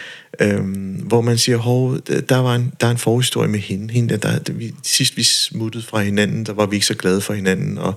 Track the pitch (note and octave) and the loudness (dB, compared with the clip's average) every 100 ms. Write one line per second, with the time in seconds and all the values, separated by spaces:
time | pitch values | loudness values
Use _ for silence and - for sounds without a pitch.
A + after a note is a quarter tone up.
0 | - - - - G#2 G2+ G2 G2 F#2+ F#2+ | -18 -18 -18 0 2 2 -2 -4 -6 -6
1 | G2 A#2 A#2 A#2 B2+ A#2 A#2 B2 B2+ - | 0 2 2 2 2 2 2 2 2 -2
2 | - - - C3 B2+ A#2+ A#2+ - A#2+ A#2+ | -2 -2 2 2 4 2 0 0 0 2
3 | - A#2+ B2+ A#2+ A2 G#2 F#2+ G2 A2 A#2+ | 2 2 2 0 0 0 -2 -6 -2 0
4 | A#2 G#2+ G#2 A2+ - - A2+ - - - | 0 0 0 -2 -2 -6 -8 -8 -2 0
5 | B2+ - A#2 - - A2+ A2 A#2 A2 A2 | 0 0 0 2 0 -2 -4 -6 -4 0
6 | G2+ G2+ G#2 A2 A2 G#2 G2+ G2+ F#2+ A2 | 2 2 2 0 -4 0 0 2 0 0
7 | F#2 F#2+ - G#2 F#2+ F#2 G2+ G2+ F2 | 2 2 0 -2 0 0 -2 -2 -4